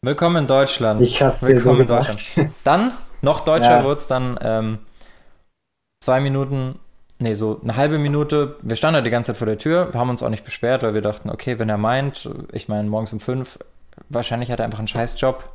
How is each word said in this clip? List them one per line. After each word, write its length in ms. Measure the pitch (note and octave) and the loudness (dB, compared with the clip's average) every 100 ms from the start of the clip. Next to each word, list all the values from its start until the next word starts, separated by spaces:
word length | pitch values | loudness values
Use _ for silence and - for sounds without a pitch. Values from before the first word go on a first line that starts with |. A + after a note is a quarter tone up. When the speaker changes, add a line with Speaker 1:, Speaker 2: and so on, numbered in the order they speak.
Speaker 1:
Willkommen 360 | B2+ C#3+ E3+ F3 | -2 0 2 2
in 100 | C#3 | 4
Deutschland. 540 | C3+ C#3 - A#2 G#2+ | 4 4 2 0 4
Speaker 2:
Ich 200 | A#2+ - | 4 4
hab's 200 | C#3 - | 2 2
dir 60 | B2+ | 4
so 40 | B2+ | 6
Speaker 1:
Willkommen 260 | A#2+ B2 | 6 6
in 60 | A#2+ | 6
Speaker 2:
gedacht. 200 | A#2+ C#3 | 4 2
Speaker 1:
Deutschland. 420 | G#2 - - D3+ - | -4 -4 0 0 0
Dann, 300 | - D#3+ A#3+ B3 - - | 2 2 2 -4 -12 -2
noch 200 | C3+ D3+ | 0 0
deutscher 380 | - D#3+ A#2+ A#2+ | 2 4 6 6
Speaker 2:
Ja. 40 | |
Speaker 1:
wird's 240 | C3+ C#3+ - | 4 -2 -2
dann, 320 | B2+ B2+ B2 | -2 -2 -4
ähm, 380 | A2+ A2 A2 G#2+ - - - - - _ _ _ _ _ _ _ | -2 -2 -2 -6 -10 -20 -20 -20 -20 _ _ _ _ _ _ _
zwei 220 | - C3 | 0 2
Minuten, 580 | C#3 C3+ C3+ C3+ C3 C3+ - - - - | 2 0 -2 -2 -4 -8 -18 -20 -20 -4
nee, 140 | A#2 | -2
so 260 | G#2 A2 G#2+ | 0 -2 -2
eine 140 | - A#2 | -4 0
halbe 240 | D3 D3+ | 2 2
Minute, 560 | D3 D3 D3 D3+ C#3+ C#3+ | 0 0 0 0 -2 -4
wir 160 | G2 A2+ | -6 0
standen 180 | D#3 D#3+ | 2 2
da 60 | |
die 80 | A#2 | 2
ganze 240 | A#2+ A#2 | -2 -2
Zeit 40 | G#2+ | -4
vor 60 | G#2+ | -4
der 100 | G#2+ | -2
Tür, 340 | D#3 E3+ F3+ | 0 0 0
haben 160 | B2 B2 | -2 -2
uns 140 | A#2+ | -2
auch 60 | A#2+ | -4
nicht 160 | G#2+ - | -6 -8
beschwert, 380 | - A#2 B2+ | -6 -2 0
weil 100 | A#2+ | 0
wir 80 | G#2+ | 0
dachten, 280 | G#2 G#2 G#2+ | -2 -4 -8
okay, 300 | - - A#2 | -8 -6 -4
wenn 80 | A2 | -2
er 100 | G#2 | 0
meint, 520 | G#2+ C3 C#3 C3+ - - - | 0 0 -2 -6 -12 -12 -10
ich 160 | - - | -12 -6
meine, 200 | G#2 G#2 | -4 -2
morgens 220 | G#2+ A2 | -4 -4
um 80 | A2 | -8
fünf, 400 | - C3 B2+ - - - - - - | -6 -6 -6 -14 -20 -20 -20 -20 -8
wahrscheinlich 440 | C3 A#2 A#2 A#2+ | -6 -4 -4 -4
hat 80 | A#2+ | -4
er 60 | A2+ | -4
einfach 140 | G#2+ | -4
einen 80 | G#2+ | -6
Scheißjob. 560 | - A#2 - C3+ C3 - | -4 -4 -2 -2 -2 -10